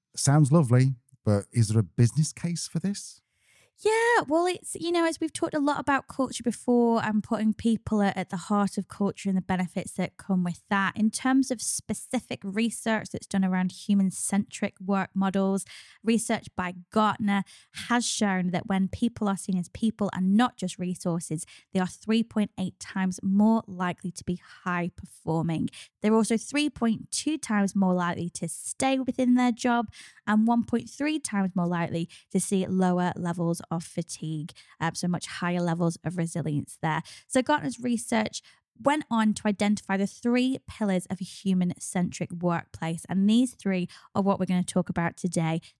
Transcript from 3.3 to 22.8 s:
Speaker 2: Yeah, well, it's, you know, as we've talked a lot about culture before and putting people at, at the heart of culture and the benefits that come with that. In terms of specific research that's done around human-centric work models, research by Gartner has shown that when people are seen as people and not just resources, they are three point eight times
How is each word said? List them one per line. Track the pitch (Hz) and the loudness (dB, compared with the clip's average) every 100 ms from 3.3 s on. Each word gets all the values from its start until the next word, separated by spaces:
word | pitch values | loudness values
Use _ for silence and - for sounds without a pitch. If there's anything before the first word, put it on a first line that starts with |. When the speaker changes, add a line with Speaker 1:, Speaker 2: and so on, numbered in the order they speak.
| _ _ _ _ _ | _ _ _ _ _
Speaker 2:
Yeah, | 415 440 466 453 247 | 0 2 4 4 4
well, | 320 359 | 2 2
it's, | 359 - - | -2 -6 -6
you | 330 | -2
know, | 349 330 | 2 2
as | 320 | 0
we've | 320 | -4
talked | - 330 | -4 -2
a | 302 | 0
lot | 277 277 | 0 0
about | 277 269 - | 0 0 -2
culture | - 254 - | -4 -4 -4
before | 240 - - 240 233 226 | -6 -2 2 4 4 2
and | - 214 | 0 -2
putting | - 214 220 | 0 0 0
people | 214 233 220 - 214 | 0 0 0 0 2
at, | 196 185 | 2 0
at | 180 | -6
the | 180 | -8
heart | - 208 196 - | -2 0 0 -2
of | 185 | -6
culture | - 202 - 196 | -4 -4 -2 -2
and | 190 | 0
the | |
benefits | - 185 180 190 - | 0 -2 -2 -4 -6
that | - 180 - | -4 -6 -6
come | - 185 | -2 0
with | 175 170 - | 0 -4 -2
that. | 196 190 - | 0 0 0
In | 214 | 0
terms | - 262 269 262 | 2 2 4 2
of | 240 | -2
specific | - - - 214 - 240 - - | -4 -6 -6 -8 -4 -6 -6 -8
research | 196 196 233 - 226 220 - | -6 -2 -2 -2 -2 -2 -4
that's | - - | -10 -4
done | 202 190 | 0 2
around | 185 185 | 2 0
human-centric | - - 202 190 - - 202 - - 208 - | -2 0 2 2 0 -2 -2 -2 -4 -6 -6
work | 190 196 185 | -2 -2 -2
models, | 196 196 190 190 196 - - - - | 0 0 2 2 0 -4 -14 -20 -6
research | 208 226 - 220 - - | 0 0 0 -4 -4 -8
by | 180 180 - | -6 -8 -4
Gartner | 220 214 - 208 202 - - _ - - | 0 2 2 0 0 -2 -10 _ -12 -2
has | 240 | 0
shown | 233 - 208 185 180 | 0 0 0 0 0
that | 175 - | -2 -2
when | 190 190 | 0 0
people | - 233 - 208 | 0 -4 -2 -2
are | 190 | -2
seen | - 185 | -2 -4
as | 175 | -4
people | - 220 214 202 | -4 -2 0 -2
and | - 185 208 | 0 2 4
not | 247 - | 4 0
just | 180 - | -8 -4
resources, | 180 175 180 170 - 156 - - _ | -6 -4 -2 -4 -4 -6 -8 -18 _
they | 190 | -2
are | 185 | -2
three | - - 226 | -4 0 0
point | 226 220 208 - | 2 0 -2 -2
eight | 185 | -6
times | - | -6